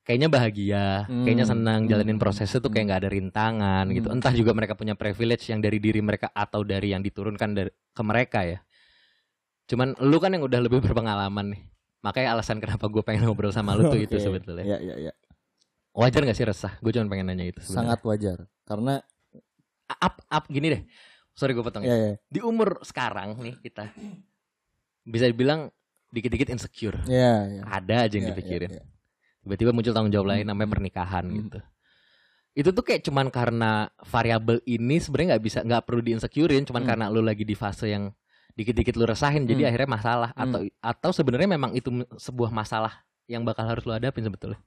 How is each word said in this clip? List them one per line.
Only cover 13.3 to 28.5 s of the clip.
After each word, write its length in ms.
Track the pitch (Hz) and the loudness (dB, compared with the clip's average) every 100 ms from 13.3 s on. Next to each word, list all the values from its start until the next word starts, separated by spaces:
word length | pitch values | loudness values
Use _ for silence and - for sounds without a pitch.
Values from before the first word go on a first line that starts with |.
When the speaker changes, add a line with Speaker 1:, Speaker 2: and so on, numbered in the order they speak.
| 101 104 | 2 -2
Speaker 1:
sama 220 | 107 101 | -2 0
lu 100 | 101 156 | 4 4
tuh 140 | 127 | 4
itu 160 | 107 104 | 0 -2
Speaker 2:
<laughs> 0 | |
Oke. 80 | |
Speaker 1:
sebetulnya. 400 | 101 92 - 85 | -2 -4 -8 -8
Speaker 2:
Iya, 140 | 98 101 | -4 -4
iya, 160 | 90 64 | -6 -10
iya. 120 | 78 - _ _ _ _ _ _ _ | -12 -14 _ _ _ _ _ _ _
Speaker 1:
Wajar 320 | - 123 151 | 2 4 4
nggak 120 | 139 110 | 2 2
sih 100 | 113 | 0
resah? 320 | - 101 - | -2 -8 -4
Gue 160 | 113 | -2
cuma 100 | 113 107 | 0 0
pengen 200 | 98 92 | -2 -2
nanya 160 | 92 | -4
itu 160 | 87 - | -6 -8
sebenarnya. 160 | - 95 117 | -6 -2 0
Speaker 2:
Sangat 80 | 117 | 0
wajar. 340 | 117 104 104 90 95 _ | 0 0 -2 -4 -12 _
Karena 380 | _ 104 123 139 - _ _ - _ _ _ _ _ | _ -4 -2 -2 -6 _ _ -20 _ _ _ _ _
Speaker 1:
A-, 120 | - | -2
up, 180 | 147 - _ | -2 -2 _
up, 180 | 156 - | -4 -2
gini 220 | 143 160 | -2 0
deh. 120 | 120 - - - _ _ | -2 -4 -20 -20 _ _
Sorry 200 | - 135 | -4 -2
gue 100 | 120 | 0
potong 180 | 117 107 | -2 -4
ya. 80 | 123 | 2
Speaker 2:
Iya, 60 | 120 | 2
iya. 160 | 107 101 _ | 2 -2 _
Speaker 1:
Di 140 | - | -4
umur 400 | 233 226 208 - | -2 0 0 0
sekarang 540 | - - 120 101 98 110 | -8 -6 -4 -4 -8 -10
nih 180 | 117 123 | -12 -12
kita 340 | 120 - 104 - 202 175 _ _ _ _ _ _ _ _ | -16 -12 -14 -14 -18 -18 _ _ _ _ _ _ _ _
bisa 240 | - 113 123 | -6 0 2
dibilang 420 | 117 131 160 139 _ _ _ _ | 4 2 0 -4 _ _ _ _
dikit-dikit 380 | 117 117 113 143 | -6 -4 -2 -2
insecure. 500 | 120 101 - 110 - | -4 -10 -8 -6 -6
Speaker 2:
Iya, 320 | - 127 123 113 98 | 0 4 6 4 0
iya. 120 | 98 104 | -8 -6
Speaker 1:
Ada 300 | 98 92 117 117 | -6 2 2 4
aja 80 | |
yang 120 | 104 95 | 0 -2
Speaker 2:
Iya, 60 | |
Speaker 1:
dipikirin. 400 | 92 90 | -6 -6